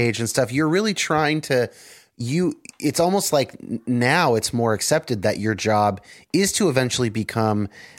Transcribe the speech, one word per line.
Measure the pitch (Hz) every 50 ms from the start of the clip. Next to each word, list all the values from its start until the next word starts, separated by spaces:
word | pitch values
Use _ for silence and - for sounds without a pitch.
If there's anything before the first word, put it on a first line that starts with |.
| 120 120
age | 107 104
and | 117 113
stuff, | - - 127 110 123
you're | 143 160 151
really | 165 190 220 220 190
trying | - - - 160 151 156 147 156 156
to, | 147 - 139 123 120 107 - - - - - - - _ _
you, | - 117 117 143 170 185 170 - - - - - -
it's | - 147 131 -
almost | 170 180 190 202 185 - 156
like | 143 131 - - -
n-, | - - 113 113 -
now | - 127 120 120 127 147 175 175 139 117
it's | 110 - - -
more | 120 117 113 107
accepted | 98 - - 147 156 - - 123 104 90
that | 107 101 -
your | 101 110 107
job | 92 - 107 107 104 107 104 98 98 - - - - - _
is | - 175 196 190 -
to | - 220 165
eventually | 131 131 127 123 - - 123 113
become | 98 113 104 - - 113 110 110 107 104 104 98 - - - - -